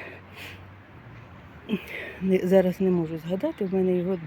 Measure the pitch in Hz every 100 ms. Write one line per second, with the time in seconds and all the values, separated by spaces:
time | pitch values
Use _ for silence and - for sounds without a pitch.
0 | - - - - - - - - - -
1 | - - - - - - - 214 - -
2 | - - 190 185 180 190 180 180 190 180
3 | 160 160 160 190 302 330 190 190 185 180
4 | 175 190